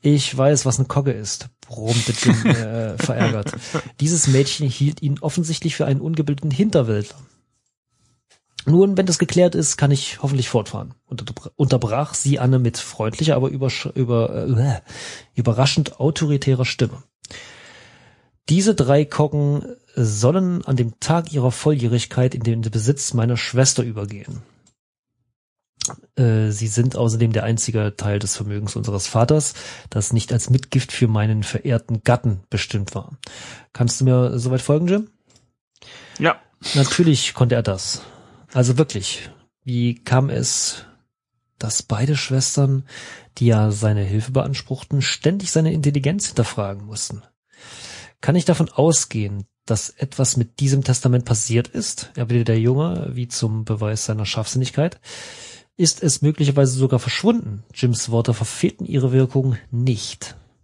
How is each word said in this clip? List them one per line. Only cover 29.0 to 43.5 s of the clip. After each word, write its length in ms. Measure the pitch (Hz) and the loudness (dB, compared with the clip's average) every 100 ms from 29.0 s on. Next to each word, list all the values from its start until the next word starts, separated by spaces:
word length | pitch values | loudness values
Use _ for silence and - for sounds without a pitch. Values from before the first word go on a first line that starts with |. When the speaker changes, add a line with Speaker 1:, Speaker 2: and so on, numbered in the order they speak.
| - | -2
Speaker 1:
Vaters, 460 | 113 120 156 147 - - - - | 2 4 4 0 -8 -16 -18 -6
das 240 | 110 101 | -4 0
nicht 180 | 117 - | -2 0
als 180 | 123 - | -2 2
Mitgift 420 | 123 - 135 - | 0 2 -4 -2
für 160 | - 117 | 0 0
meinen 360 | 107 107 110 | 2 2 0
verehrten 600 | 101 - 139 117 - 117 | -2 -4 -2 -2 -2 -4
Gatten 380 | - 120 120 95 - | 2 2 2 -4 -4
bestimmt 440 | 107 - 104 98 | -6 -4 -4 -4
war." 240 | - - 143 - - - - _ | -8 -12 -18 -18 -18 -20 -20 _
Kannst 260 | - 120 - | -2 -2 2
du 40 | 131 | 4
mir 320 | 127 123 120 | 4 4 0
soweit 240 | 123 127 | -2 -2
folgen, 260 | - 147 175 | 2 2 4
Jim? 220 | 202 214 _ _ _ _ _ _ _ - - - - | 0 -2 _ _ _ _ _ _ _ -20 -20 -20 0
Speaker 2:
Ja. 200 | 156 - _ _ - 143 | 0 0 _ _ -2 2
Speaker 1:
Natürlich 580 | 135 - 170 143 - | 2 4 4 4 0
konnte 220 | - 120 120 | 0 2 2
er 80 | |
das. 380 | 107 95 - - - - - - _ | 0 -4 -6 -8 -12 -20 -20 -20 _
Also 240 | 131 123 127 | 0 2 2
wirklich, 520 | 151 104 95 - - - _ _ | 0 -2 -8 -10 -14 -20 _ _
wie 320 | - 120 120 120 | -6 -2 -2 -2
kam 340 | - 127 139 | 2 2 2
es, 560 | - 123 - - - - _ _ _ _ _ _ _ | -2 -2 -2 -4 -8 -16 _ _ _ _ _ _ _
dass 240 | 113 - | -6 -6
beide 320 | - 107 131 143 | -4 -2 0 0
Schwestern, 680 | - 131 131 - 135 135 135 - - - - - | 0 0 0 2 2 2 -4 -18 -18 -20 -20 0
die 100 | |
ja 240 | 120 | 4